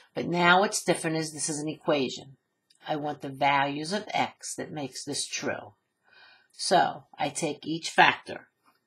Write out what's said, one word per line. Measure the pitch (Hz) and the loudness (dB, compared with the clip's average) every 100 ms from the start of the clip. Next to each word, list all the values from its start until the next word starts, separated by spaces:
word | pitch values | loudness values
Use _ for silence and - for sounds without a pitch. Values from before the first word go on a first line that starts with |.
| - | -10
But | - - | -6 -2
now | 175 175 180 | 4 6 6
what's | 208 - | 4 0
different | - 170 165 160 | 0 0 0 -2
is | 156 | -4
this | 151 151 | -6 -6
is | 151 | -4
an | 151 | -6
equation. | - - 147 123 - - - _ _ _ _ - | -4 0 2 0 -4 -14 -20 _ _ _ _ -6
I | 156 | -4
want | 147 143 | -4 -6
the | 143 | -10
values | 135 139 143 143 147 156 | 0 4 4 2 -2 -4
of | 208 - | -4 -2
x | - 123 - - - | -2 -2 -4 -12 -10
that | - | -8
makes | 151 135 - | -8 -8 -8
this | - 135 - | -8 -6 -6
true. | - 135 - - - _ _ _ - - - _ - | -4 -4 -6 -10 -20 _ _ _ -20 -20 -20 _ -10
So | - 180 151 - - - | 2 4 4 0 -14 -6
I | 151 | -4
take | - 160 143 151 | -2 -4 -4 -6
each | 165 - | -8 0
factor, | - 156 - - - - _ _ _ | 6 6 4 -6 -14 -14 _ _ _